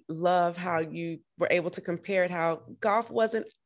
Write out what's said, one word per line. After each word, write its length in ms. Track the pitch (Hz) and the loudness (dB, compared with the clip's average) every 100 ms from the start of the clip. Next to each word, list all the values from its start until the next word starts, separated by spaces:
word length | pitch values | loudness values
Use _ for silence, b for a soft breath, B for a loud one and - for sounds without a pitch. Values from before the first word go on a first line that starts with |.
| - | -10
love 480 | 160 175 180 175 175 | 0 4 4 2 0
how 220 | 180 165 | -2 -2
you 400 | 160 160 170 160 _ - | -2 -6 -6 -8 _ -4
were 100 | - | 2
able 200 | 175 170 | 2 0
to 100 | 180 | -4
compare 420 | 185 175 - 190 | -6 -6 -2 0
it, 80 | 180 | 2
how 320 | 175 165 160 - - | 0 0 -2 -8 -4
golf 300 | 214 214 226 | 0 0 0
wasn't 360 | 233 220 220 - - | 0 0 0 -6 -14